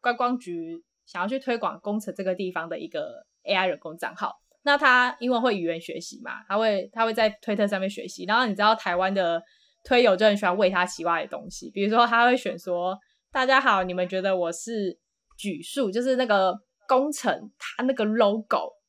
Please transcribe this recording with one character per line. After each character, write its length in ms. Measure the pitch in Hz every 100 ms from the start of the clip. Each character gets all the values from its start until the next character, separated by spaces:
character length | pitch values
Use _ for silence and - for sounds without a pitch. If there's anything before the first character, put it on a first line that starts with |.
观 160 | 240 240
光 220 | 247 247
局 380 | 185 170 165 165 _ _ _
想 160 | 180
要 60 | 190
去 100 | 262
推 180 | 262 233
广 240 | 190 -
工 180 | - 208
程 140 | 208
这 80 | 185
个 120 | 190
地 180 | 185 185
方 160 | 175 165
的 100 | -
一 80 | 160
个 380 | 156 156 - _ _
A 100 | -
I 120 | 214 190
人 120 | 156
工 180 | 160 170
账 180 | -
号。 200 | 175 208 - _ _
那 140 | 285 285
他 400 | 294 247 247 -
因 100 | 240
为 80 | 247
会 180 | 247 208
语 80 |
言 160 | 165 165
学 180 | - 160
习 220 | - -
嘛， 220 | - - -
他 120 | 202
会， 280 | 220 202 185
他 140 | 233 226
会 80 |
在 160 | 220 220 208
推 160 | - 208
特 100 | 202
上 140 | 196
面 80 | 190
学 180 | 202 185
习， 200 | - 180
然 120 | 226
后 60 |
你 100 | 254
知 60 | 202
道 140 | 208
台 200 | 220 -
湾 180 | 175 190
的 280 | 196 175 165 - _ _ _
推 200 | - 247
友 120 | 240
就 120 | 185 214
很 100 | 202
喜 80 |
欢 100 | 202 180
喂 120 | 190
他 160 | 190
奇 180 | 180 -
怪 200 | 170 165
的 60 | -
东 220 | 151 151
西， 200 | - -
比 120 | -
如 60 | 202
说 180 | 226 233
他 200 | 233 240
会 100 | 254
选 220 | 208 170
说 360 | 185 175 180 202 _ _ _
，“大 140 | 285 254
家 120 | 269
好， 240 | 269 202
你 100 | 185
们 120 | 180 180
觉 140 | 185
得 160 | 190 190
我 160 | 170
是 460 | 170 - 226 190 - _ _ _ _
欅 240 | 202 170
树”， 260 | 165 277 226
就 120 | 202
是 140 | 247 254
那 100 | 254
个 280 | 202 190 196 _ _ -
工 240 | 262 285
程， 220 | 285 240 151 214 _
他 260 | - -
那 100 | 254
个 100 | 254
logo 680 | 214 220 208 220 214 - 80 _